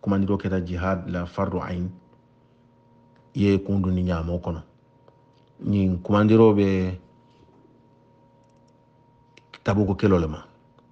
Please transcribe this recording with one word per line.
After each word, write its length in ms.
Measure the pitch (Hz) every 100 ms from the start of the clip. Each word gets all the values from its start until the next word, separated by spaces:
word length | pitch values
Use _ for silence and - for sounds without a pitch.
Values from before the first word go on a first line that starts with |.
kumandiro 360 | - 98 95 98
keta 220 | 98 95
jihad 460 | 87 87 92 92 90
la 160 | 90 85
fardu 340 | - 95 90
ain, 300 | 87 90 90 - - _ _ _ _ _ _ _ _ _ _ _ _
ye 240 | - 101 98
kundu 320 | - 98 92
ni 120 | 92
nyamo 360 | 90 85 82 87
kono. 220 | 87 82 - _ _ _ _ _ _ _ _ -
Ni 280 | - 101 95 90
kumandiro 520 | 90 104 107 113 113 101
be 420 | 98 95 92 92 - _ _ _ - _ _ _ _ _ _ _ _ _ _ _ _ _ _ _ _ _ _ _ _
kitabu 340 | - - 98 101
ko 80 |
kelo 240 | 92 107 92
le 80 | 78
ma. 180 | 76 - _ _ _ _